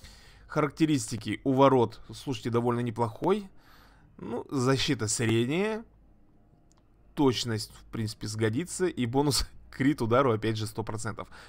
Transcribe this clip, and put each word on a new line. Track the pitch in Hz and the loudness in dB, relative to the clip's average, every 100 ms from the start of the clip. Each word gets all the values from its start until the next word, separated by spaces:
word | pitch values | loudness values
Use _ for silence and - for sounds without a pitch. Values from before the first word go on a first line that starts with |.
| - - - - - | -20 -20 -20 -20 -6
Характеристики | 151 147 - 156 143 - 110 107 101 | -2 -2 2 2 2 -2 -8 -6 -4
у | 139 | 0
ворот, | 131 135 131 113 - - | 6 8 8 4 -2 -16
слушайте, | 113 143 120 120 | -12 -8 -6 -2
довольно | 117 120 120 | 0 2 0
неплохой. | 120 113 117 110 170 214 196 - - - - - - - | -2 -2 -4 -2 0 0 -2 -18 -20 -20 -20 -20 -20 -18
Ну, | - - - | -10 -10 -4
защита | 143 123 135 - 127 107 | 0 2 2 0 -2 -2
средняя. | - 113 113 120 160 208 220 233 _ - - - _ _ _ _ _ _ _ - | -2 0 0 0 -2 -2 -4 -10 _ -20 -20 -20 _ _ _ _ _ _ _ -12
Точность, | - 139 113 120 110 - | 2 2 2 -2 -4 -6
в | - | -14
принципе, | - 113 107 - 107 | -12 -6 -6 -6 -8
сгодится. | 107 110 117 175 - 180 | -2 0 0 -4 -2 -2
И | - 120 | -2 0
бонус | 131 147 123 - - | 2 2 2 -2 -8
<laughs> | - | -18
крит | - 139 151 | 0 0 2
удару, | 113 120 139 | 2 4 4
опять | 110 110 110 | 2 0 -2
же, | 107 | -4
сто | - | -6
процентов. | 104 - 113 98 - - | -6 -6 -6 -8 -12 -16